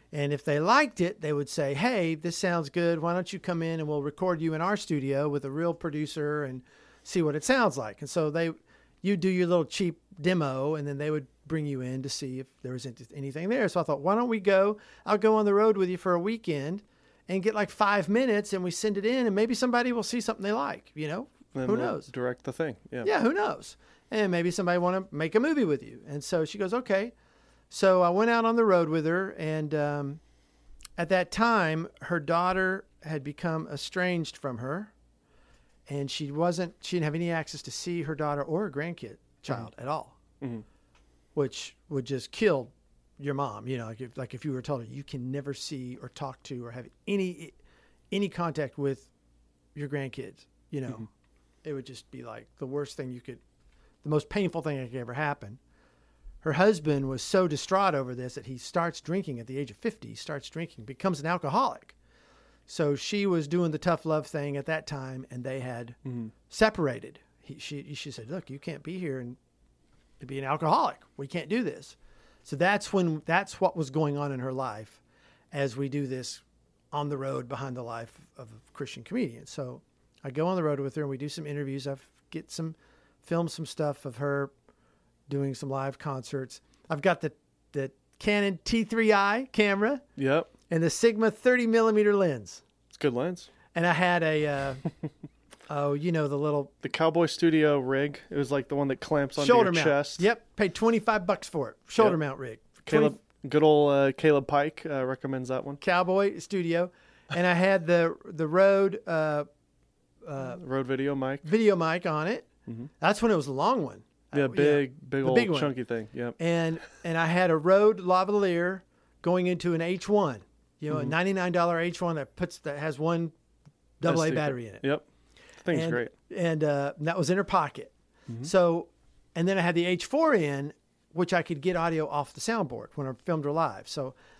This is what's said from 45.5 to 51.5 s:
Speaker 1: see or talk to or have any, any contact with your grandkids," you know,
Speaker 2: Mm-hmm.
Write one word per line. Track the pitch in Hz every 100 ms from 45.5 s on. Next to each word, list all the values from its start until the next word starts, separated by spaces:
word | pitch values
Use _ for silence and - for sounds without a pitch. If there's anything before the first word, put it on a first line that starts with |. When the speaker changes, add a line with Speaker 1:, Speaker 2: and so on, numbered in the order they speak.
Speaker 1:
see | 135 - 135 123 127
or | 127
talk | - 135 -
to | - 123
or | 117
have | 123 - _ -
any, | 196 185 175 165 - _ _ _ _ -
any | 196 202
contact | - 170 151 135 -
with | 139 131 _ _ _ _ _ _ _
your | 147 143
grandkids," | 143 135 131 104 - _ _ -
you | 143
know, | 127
Speaker 2:
Mm-hmm. | 113 110 _ _ _ _